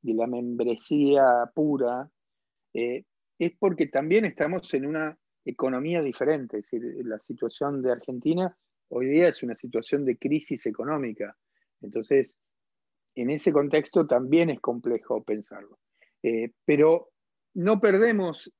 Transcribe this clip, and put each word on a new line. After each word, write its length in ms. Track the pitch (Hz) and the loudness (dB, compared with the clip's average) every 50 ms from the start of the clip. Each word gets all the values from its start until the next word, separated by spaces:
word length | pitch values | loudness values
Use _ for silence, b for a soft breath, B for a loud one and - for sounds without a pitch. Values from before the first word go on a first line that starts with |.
| - | -2
de 120 | 123 110 | -2 -2
la 120 | 110 117 | -2 -2
membresía 960 | 123 123 120 123 120 120 117 117 120 117 113 - - 151 147 143 139 143 139 135 131 123 120 120 120 _ | -2 -4 -6 -6 -6 -4 -4 -2 -2 -4 -6 -4 -2 0 2 4 4 6 6 6 6 6 4 2 -2 _
pura, 560 | - 156 151 147 135 131 120 123 127 151 156 _ _ _ _ _ _ _ _ _ _ _ _ _ | -2 -2 0 0 0 -2 -2 -2 -6 -8 -12 _ _ _ _ _ _ _ _ _ _ _ _ _
eh, 300 | 113 120 120 123 - - _ _ _ _ _ _ _ | -4 -4 -4 -4 -6 -10 _ _ _ _ _ _ _
es 140 | 165 170 - _ | -4 -4 -2 _
porque 280 | - 196 175 - 165 | 0 0 0 0 -2
también 400 | 143 - 135 143 156 180 220 220 | 0 0 -4 0 2 2 2 2
estamos 460 | 180 - - 156 151 180 180 - - - | 0 -2 -2 -2 -2 -2 -6 -6 -4 -4
en 120 | 139 135 | -4 -4
una 320 | 143 156 156 156 151 156 _ _ _ _ _ _ | -2 -4 -4 -6 -6 -8 _ _ _ _ _ _
economía 540 | - 123 - - 131 131 127 139 160 175 170 156 | -12 -6 -4 -2 -2 -2 -2 -4 -2 -2 -2 -2
diferente. 560 | 139 120 - 131 143 160 147 131 113 - 107 | -2 -2 -2 0 0 0 0 -2 -6 -8 -10
Es 120 | 101 _ | -8 _
decir, 340 | - 113 117 120 - - 123 | -8 -8 -8 -8 -10 -10 -8
la 140 | 120 110 107 | -8 -8 -10
situación 640 | _ _ 117 - - 117 - - 143 143 143 139 127 | _ _ -10 -6 -6 -6 -4 -4 -4 -4 -4 -2 -2
de 100 | 131 120 | -2 -2
Argentina 640 | 120 - - 127 123 - 151 160 175 185 180 - _ _ _ _ _ _ _ | -2 -4 -10 -10 -4 -2 -2 0 0 -2 -4 -6 _ _ _ _ _ _ _
hoy 180 | - 120 127 131 | -6 -4 -2 2
día 200 | 143 156 180 170 | 4 4 4 4
es 140 | 147 - - | 2 0 -8
una 140 | 123 113 | -8 -8
situación 480 | - - 123 - 113 117 - - 143 143 | -10 -12 -6 -6 -6 -4 -2 -2 -2 0
de 120 | 131 117 | -2 -2
crisis 480 | - - 135 147 156 151 - 180 120 - | -2 -2 -2 -2 -2 -2 -6 -8 -6 -6
económica. 680 | 123 110 - 117 139 156 151 135 117 107 - 104 101 - _ _ _ _ _ _ _ _ _ | -8 -8 -6 -6 -4 -4 -4 -4 -8 -8 -8 -10 -12 -12 _ _ _ _ _ _ _ _ _
Entonces, 540 | - 101 104 117 110 - 143 139 131 - _ _ _ _ _ _ _ _ _ _ _ _ _ _ _ _ _ | -18 -8 -8 -8 -2 2 2 2 2 2 _ _ _ _ _ _ _ _ _ _ _ _ _ _ _ _ _
en 160 | - 120 123 | -6 -4 -2
ese 220 | 147 151 - 196 151 | -2 0 0 2 2
contexto 540 | 147 143 143 147 156 - - - 180 160 | 4 2 4 2 0 0 2 2 0 2
también 440 | 120 127 120 131 131 143 170 170 160 | 4 2 0 2 4 4 4 4 2
es 100 | 139 107 | 0 -4
complejo 640 | - - 120 120 - - 120 113 _ - 117 110 - | -4 -4 -4 -4 -2 -2 -2 -2 _ -4 -6 -6 -2
pensarlo. 560 | - 107 107 104 _ - 101 101 101 _ _ _ _ _ _ _ _ _ _ - | -4 -6 -6 -6 _ -18 -20 -20 -20 _ _ _ _ _ _ _ _ _ _ -4
Eh, 300 | 123 117 113 113 120 _ _ _ | -2 -2 -2 -4 -6 _ _ _
pero 460 | - 151 143 151 156 165 170 - _ _ _ _ _ _ _ _ _ _ | 2 4 6 6 6 6 2 0 _ _ _ _ _ _ _ _ _ _
no 260 | 190 175 196 220 202 | -4 0 2 2 4
perdemos 720 | 226 214 190 190 220 240 226 208 190 170 156 - - - _ _ | 4 4 4 6 4 4 2 0 -2 -2 -6 -8 -14 -20 _ _